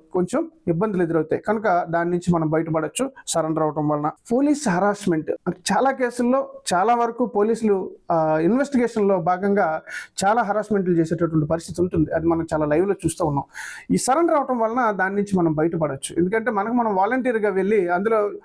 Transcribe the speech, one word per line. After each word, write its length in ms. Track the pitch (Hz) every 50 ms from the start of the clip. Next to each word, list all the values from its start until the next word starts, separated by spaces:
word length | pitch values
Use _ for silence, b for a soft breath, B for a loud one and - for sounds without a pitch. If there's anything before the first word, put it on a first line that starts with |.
| _ _ -
కొంచెం 380 | 185 180 180 - 285 330 - - _ _
ఇబ్బందులు 360 | 175 165 165 214 220 196 180 175
ఎదురవుతాయి. 380 | 160 165 160 156 156 - -
కనుక 440 | - - 214 226 208 214 175 175 180 170
దాని 200 | 165 170 170 175
నుంచి 240 | 175 175 175 180 175
మనం 160 | 165 160 151
బయటపడొచ్చు 600 | 156 156 165 165 160 160 156 151 - - 254 269 B B B
సరెండర్ 360 | - - 170 156 160 160 160 156
అవటం 260 | 151 139 156 147 151
వలన. 220 | 151 147 147 156 - _ _ -
పోలీస్ 380 | 233 254 285 294 294 285 - 226
హరాస్మెంట్. 600 | 175 175 196 202 202 - - 185 170 160 165 - - - _ 180
చాలా 420 | - - _ - 190 214 247 269
కేసుల్లో, 580 | 269 - 254 233 240 - 240 240 254 269 269 - - - - - 190
చాలా 220 | 175 196 226 240
వరకు 300 | 240 233 233 233 - 247
పోలీసులు, 640 | - - 202 208 220 233 226 226 214 202 185 180 - - - _ -
ఆ, 280 | 175 160 160 156 156 156
ఇన్వెస్టిగేషన్‌లో 800 | 165 175 226 262 285 277 277 240 247 233 233 226 202 196 196
భాగంగా 640 | 185 160 180 180 180 196 202 202 202 190 160 156 156 - B B B B B B - 190
చాలా 160 | 196 220 240
హరాస్మెంట్లు 520 | 220 190 202 214 202 208 220 202 180 180 175
చేసేటటువంటి 540 | 165 165 160 170 160 170 160 160 160 151
పరిస్థితి 340 | 151 165 170 - - 165 -
ఉంటుంది. 300 | 175 180 - 165 156 151
అది 160 | - 165 160
మనం 200 | 165 165 165 165 165 160
చాలా 120 | 156 156
లైవ్లో 280 | 147 147 160 185 202 -
చూస్తూ 320 | - - 160 - - 180
ఉన్నాం. 180 | 151 143 143 - B B B B B B B B B
ఈ 60 | 185
సరెండర్ 380 | 185 - 240 262 311 339 330 330
అవటం 240 | 285 262 277 254 233
వలన 320 | 226 220 226 254 240 220
దాని 240 | 202 185 185 190 196
నుంచి 220 | 202 202 202 196
మనం 160 | 185 170 160 156
బయటపడొచ్చు. 600 | 151 156 170 170 165 160 147 135 131 - - -
ఎందుకంటే 340 | - 175 185 214 220 220 254
మనకు 220 | 220 196 196 226 247
మనం 220 | 247 233 220 202
వాలంటీర్‌గా 540 | 185 190 214 247 262 214 254 233 220 202 208
వెళ్ళి 380 | 190 190 190 196 220 208 180 175
అందులో, 420 | 180 180 202 226 226 214 208 202 180 -